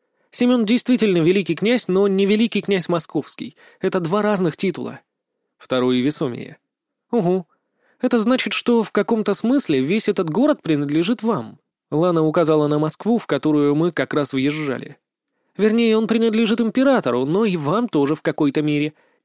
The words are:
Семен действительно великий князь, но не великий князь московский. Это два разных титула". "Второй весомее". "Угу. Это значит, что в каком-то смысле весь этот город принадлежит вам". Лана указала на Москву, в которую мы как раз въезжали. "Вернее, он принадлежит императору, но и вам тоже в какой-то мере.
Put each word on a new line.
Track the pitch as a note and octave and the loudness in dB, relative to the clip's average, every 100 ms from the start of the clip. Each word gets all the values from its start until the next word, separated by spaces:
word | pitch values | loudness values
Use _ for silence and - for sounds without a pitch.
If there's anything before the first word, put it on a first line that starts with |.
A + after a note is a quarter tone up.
| _ _ _ | _ _ _
Семен | - B3 B3 G#3 | 0 2 2 2
действительно | B3 - B3 A3 F3 | 0 2 2 2 2
великий | D#3+ F#3+ F3 D#3 | 2 2 0 -2
князь, | G#3 A#3+ - | 0 0 0
но | F#3 G3+ | 0 2
не | F#3+ G3 | 2 2
великий | G#3+ A#3 G3+ | 2 0 -2
князь | - G3 E3+ | -2 -2 -2
московский. | E3+ - D#3 - - - - - _ | -4 -4 -6 -8 -10 -14 -16 -20 _
Это | F#3+ F#3+ | -4 -2
два | D#3+ G3+ | -2 0
разных | G#3 G3+ F3 - | 0 0 -2 -2
титула". | G3 D#3+ A#2+ - _ _ _ _ _ _ | -4 -4 -8 -12 _ _ _ _ _ _
"Второй | - C3 B2+ B2+ | -4 -2 0 0
весомее". | C3 - C#3+ A#2+ - - _ _ _ _ _ | 0 -2 -6 -6 -14 -18 _ _ _ _ _
"Угу. | A#3+ F3 F#3 - _ _ _ _ _ | -2 0 -2 -4 _ _ _ _ _
Это | B3 A#3 | -2 0
значит, | G#3 B3+ G#3+ | 0 0 -2
что | - - A#3 | -4 0 0
в | G#3 | 2
каком-то | - G3+ A3+ G#3 | -2 0 0 -2
смысле | G3 A3+ C#4 - C3+ | -2 0 0 0 0
весь | C3+ G#3+ - | 0 -2 -2
этот | G3 E3+ | -2 -2
город | D#3+ D4 C#4+ | 0 0 0
принадлежит | E3 D3 C#3+ D3+ E3+ A#3+ | 0 -2 0 -2 0 -2
вам". | A3 F3+ A2 - _ _ - | -2 -4 -6 -14 _ _ -6
Лана | D3+ F3+ E3 | 0 2 2
указала | D#3 E3 D#3+ D#3 D3 | 2 2 2 2 2
на | D3+ | 0
Москву, | D#3 - G#3 A#3 | -2 -4 -2 -2
в | - | 0
которую | C#3+ D#3 D3+ C#3+ D3 | -2 2 2 2 2
мы | E3+ | 0
как | D#3+ C3 | -2 -2
раз | D3 C#3 | -2 -2
въезжали. | C3+ C#3 D3+ D3 A#2+ - - _ _ _ _ _ - | -2 -2 -2 -6 -8 -10 -20 _ _ _ _ _ -2
"Вернее, | G#3 A3+ A3+ A3 | 0 2 2 2
он | A3 | 2
принадлежит | A#3 A3+ A3 A3+ A#3 | 0 2 2 0 0
императору, | A#3 B3+ C4+ B3 C#3 A#2+ C3+ | 0 2 2 2 2 0 0
но | F#3 A3 | 0 0
и | F3 | 0
вам | C#3+ G3+ A#3+ | -2 -2 0
тоже | D3+ C#3 D#3 | 0 0 0
в | |
какой-то | - - D3+ D3+ | -4 -2 0 0
мере. | D3+ D3 D3 - _ _ | 0 -2 -4 -8 _ _